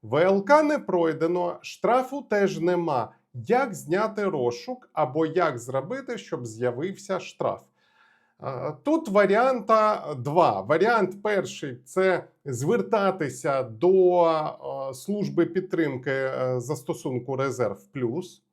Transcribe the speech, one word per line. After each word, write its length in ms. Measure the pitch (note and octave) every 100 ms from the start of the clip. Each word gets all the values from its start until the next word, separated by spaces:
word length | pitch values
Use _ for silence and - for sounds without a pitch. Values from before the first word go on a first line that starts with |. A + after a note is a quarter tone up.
В 140 | A2 C3+
Л 300 | F3+ G3 G3
К 180 | D4
не 160 | D4+ D4+
пройдено, 760 | - F#3 E3 D3 E3 F3+ F3 -
штрафу 600 | - - - B3 C4 C#4+
теж 380 | - G#3 G3 D#3
нема. 520 | E3 F3 E3+ C3+ A2 _ _
Як 400 | B2+ A2 A#3+ C4+
зняти 520 | D#3+ C3 F3+ G#3+ G#3 G3
розшук 640 | D#3 A#2+ A#2+ - B3 -
або 320 | - C#3+ C#3 D#3+
як 340 | E3+ E3+ D#3
зробити, 580 | A#2+ C3+ D#3 B3+ C4 A3+
щоб 280 | - D#3 A#2+
з'явився 760 | A2 B2 A#2 F3 G3 - F#3+
штраф? 420 | - - C3+ G2 _ _ _ _ _ _ _ _
Е, 300 | - C3 D3 D3+
тут 260 | - D#4 D#4
варіанта 1040 | G3 G3+ G3+ C4 B3+ G3 A3 G#3+ - D3 C#3+
два. 440 | B2 D#3 D3+ G2+
Варіант 600 | G2 D#3+ G3+ A#3 F#3+ -
перший — 540 | G#3+ G3+ - - D3 B2 -
це 380 | F#3 F#3+ F3 - _ C#3+
звертатися 1160 | A#2+ C3+ A#3 G3 A3 G3 F#3 D3 B2 D#3 C3+
до, 600 | A#2+ A2 F3 F#3+ F3+ F3+ E3
е, 640 | D#3+ D#3 - C#3 C3+ C3+
служби 520 | C3 - G#3 D#3 C#3+ E3+
підтримки, 680 | F#3 F3+ E3 D#3 B2+ C3+
е, 480 | C3+ C3+ C3 B2+ B2+
застосунку 760 | A#2+ D3 - D#3+ D3+ B2 B2+ C3
Резерв 520 | C3+ A#2 A2+ G2 -
Плюс. 500 | C#3+ B2 - - - _